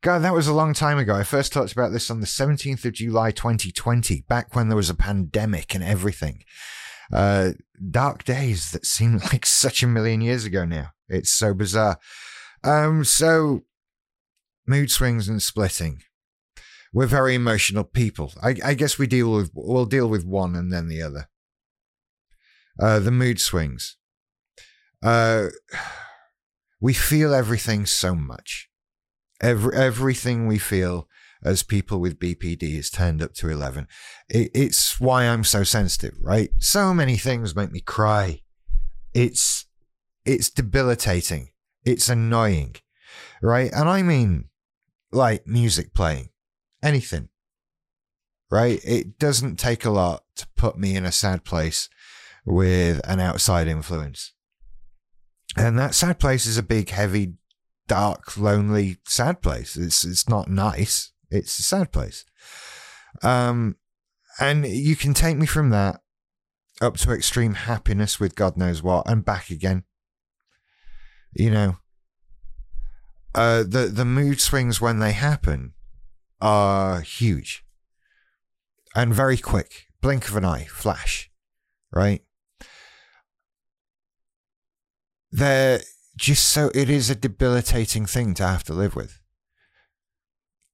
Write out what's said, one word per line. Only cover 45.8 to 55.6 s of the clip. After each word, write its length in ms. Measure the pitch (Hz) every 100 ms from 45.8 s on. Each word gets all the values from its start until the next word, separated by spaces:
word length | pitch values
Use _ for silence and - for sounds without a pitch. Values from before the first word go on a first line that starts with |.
| -
playing, 380 | - 82 71 - _ _ _ _ -
anything, 460 | 151 143 - - - _ _ _ _ _ _ _ _ _ _ _ -
right? 300 | 107 120 107
It 360 | - 117 - -
doesn't 380 | 147 120 123 82
take 280 | 127 117
a 60 | 113
lot 340 | 101 90 78 _ -
to 120 | - -
put 220 | 117 85
me 180 | 98 95
in 80 |
a 80 | 90
sad 320 | - 101 92
place 460 | - 85 80 - - _ - - - - -
with 540 | 90 92 90 85 80
an 160 | - 92
outside 480 | 90 - - 87 82
influence. 640 | 78 76 80 73 64 - _ _ _ - - - _ _ _ _ _ -
And 220 | -